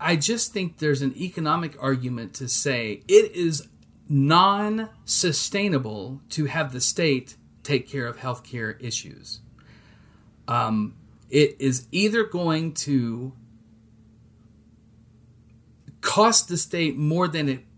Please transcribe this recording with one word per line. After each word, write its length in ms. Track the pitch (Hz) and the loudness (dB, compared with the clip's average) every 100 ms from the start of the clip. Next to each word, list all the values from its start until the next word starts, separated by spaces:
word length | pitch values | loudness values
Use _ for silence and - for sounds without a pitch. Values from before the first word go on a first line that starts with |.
I 160 | 160 160 | 0 2
just 360 | 175 226 - | 2 0 0
think 260 | 202 175 - | 0 -6 -2
there's 240 | 151 135 | 0 2
an 120 | 139 - | 0 -4
economic 600 | 180 170 151 170 160 - | -6 -4 0 0 -2 -4
argument 540 | 135 127 123 120 107 | -2 -2 -2 -8 -10
to 140 | - 127 | -8 -2
say 540 | - 143 123 110 101 - | 0 0 -2 -2 -6 6
it 260 | 202 220 | 6 6
is 360 | 175 170 143 - - - - - | 0 -2 -2 -6 -20 -20 -16 -2
non-sustainable 2250 | 143 139 170 196 202 208 220 220 - - - 180 - - 202 202 143 117 107 104 139 - | 2 4 6 4 2 -2 -4 -8 -10 0 2 2 2 -2 -2 0 -2 -2 -10 -10 -12 -8
to 160 | - 143 | -4 -2
have 260 | 160 143 | -2 -4
the 80 | 127 | -2
state 560 | - - 165 131 - - - - | -2 0 2 0 -2 -18 -20 -12
take 260 | - 143 - | -2 -2 -2
care 180 | 135 120 | -8 -8
of 120 | 117 | -8
healthcare 640 | 131 120 - 123 110 - | -8 -8 -10 -8 -8 -8
issues. 600 | 120 - 82 - - - - - - - - - - - - _ - | -8 -8 -10 -16 -16 -16 -18 -20 -20 -20 -20 -20 -20 -20 -20 _ -4
Um, 460 | 120 117 107 107 - - - - | -2 0 -2 -4 -8 -20 -20 0
it 280 | 143 147 - | 2 2 2
is 260 | 135 127 - | -2 -2 -2
either 320 | 214 214 226 | 0 0 0
going 480 | 214 180 170 160 165 | -2 -2 -2 0 -2
to 600 | 151 147 135 117 117 131 - - - - _ _ _ - - - - - - - - - - - - - - - - _ - - - | -4 -2 0 -2 -6 -10 -14 -20 -20 -20 _ _ _ -20 -20 -20 -20 -20 -20 -20 -20 -20 -20 -20 -20 -20 -20 -20 -20 _ -20 -20 -6
cost 480 | - 196 226 220 - | 0 4 6 4 2
the 80 | 170 | -2
state 400 | - 170 160 - | -4 -2 -2 0
more 320 | 151 165 180 | 0 0 0
than 200 | 160 143 | 0 -2
it 160 | 131 - | -4 -8